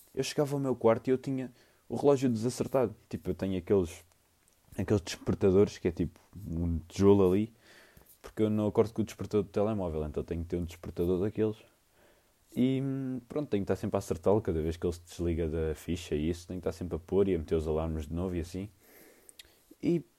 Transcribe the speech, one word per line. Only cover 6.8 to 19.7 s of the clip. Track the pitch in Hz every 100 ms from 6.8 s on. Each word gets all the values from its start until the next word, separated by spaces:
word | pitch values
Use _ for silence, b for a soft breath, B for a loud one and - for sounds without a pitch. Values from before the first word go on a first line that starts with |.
| -
tijolo | - 98 101 92
ali, | 98 110 _ B B B B B -
porque | - -
eu | 107
não | 107 107
acordo | 117 107
com | -
o |
despertador | 107 - 101 107
do | 90
telemóvel, | 107 104 107 90 78
então | 76 -
tenho | - 85
que | 85
ter | 87
um |
despertador | 85 - - - 87 90
daqueles. | 104 107 107 107 - _ _ b b b b b _
E, | - 123 135 135 135 131 127 -
pronto, | 147 147
tenho | 104
que | 95
estar | 95
sempre | 104 98
a |
acertá-lo | - 85 95 104
cada | 107 80
vez | 80 82
que | 90
ele |
se | 85
desliga | - - 87 82 82
da | 80 80
ficha | 76 - 85 -
e | 76 78
isso, | 87 -
tenho | 92
que | 85
estar | -
sempre | 87 87
a |
pôr | - 92 98
e |
a | 87
meter | 78
os | 82 78
alarmes | 78 80 78 73
de |
novo | 82 92 90
e |
assim. | 85 92 101 _ B B B B B B B B B